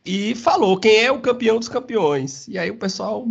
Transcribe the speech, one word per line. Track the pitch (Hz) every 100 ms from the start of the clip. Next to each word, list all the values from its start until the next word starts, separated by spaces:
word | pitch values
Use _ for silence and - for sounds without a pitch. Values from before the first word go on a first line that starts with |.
| -
e | 196 208 233
falou | 226 359 202 185
quem | 220 214
é | 240
o | 254
campeão | 254 240 226 226
dos | 226
campeões. | 247 254 220 151 143 131 - -
E | 185
aí | 175
o | -
pessoal | 196 - 196 214 240